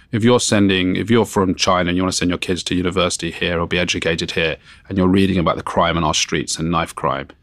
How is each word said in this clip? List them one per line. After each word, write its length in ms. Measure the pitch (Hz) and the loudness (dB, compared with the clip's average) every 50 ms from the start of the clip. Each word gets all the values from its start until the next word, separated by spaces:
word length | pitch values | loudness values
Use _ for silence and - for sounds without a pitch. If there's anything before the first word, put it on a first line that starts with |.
| - _ | -10 _
if 100 | - 107 | -2 2
you're 160 | 107 123 123 117 | 4 4 4 4
sending, 560 | - - 117 104 101 98 95 92 90 92 92 | 4 2 2 4 4 4 4 2 2 0 0
if 160 | 95 95 104 | -2 0 2
you're 160 | 117 113 104 | 4 4 2
from 300 | - - 104 92 92 85 | 2 2 0 2 2 0
China 320 | - - 98 92 90 87 87 | 0 0 2 2 2 2 0
and 80 | 87 | 0
you 80 | 90 92 | 0 0
wanna 80 | 92 | 0
send 160 | 87 - 92 87 | 0 0 -2 -2
your 100 | 87 82 | -2 -2
kids 240 | - - 90 82 - | -4 -4 -4 -4 -4
to 120 | - 92 | -4 -2
university 560 | 90 92 87 85 92 87 87 - - 85 82 | -2 -2 0 0 0 0 0 -2 -4 -6 -8
here 260 | - - 87 87 85 82 | -6 -4 -4 -2 -2 -2
or 80 | 85 | -2
be 120 | - 95 87 | -2 -2 -2
educated 520 | 87 82 - 87 - 82 85 78 85 80 | -2 -2 -2 -2 -2 -2 -2 -2 -4 -4
here, 280 | - 90 82 80 69 - _ - - - _ - | -2 -2 -2 -2 -4 -6 _ -20 -20 -20 _ -4
and 80 | 95 | 0
you're 120 | 95 92 92 | 2 2 4
reading 300 | 92 101 98 95 92 92 | 4 4 4 2 2 2
about 180 | 82 82 - | 2 0 0
the 80 | - - | -2 -4
crime 320 | - - 98 87 85 82 | -4 -2 0 0 0 0
in 80 | 85 80 | 0 0
our 100 | 78 78 | 0 0
streets 420 | - - - - 78 - - - | -2 -2 -2 -4 -4 -4 -4 -6
and 140 | - 80 82 | -4 -2 -2
knife 240 | 85 82 82 - - | -2 -2 -2 -4 -6
crime, 340 | - - 71 67 67 69 - - _ | -4 -4 -4 -2 -4 -6 -12 -16 _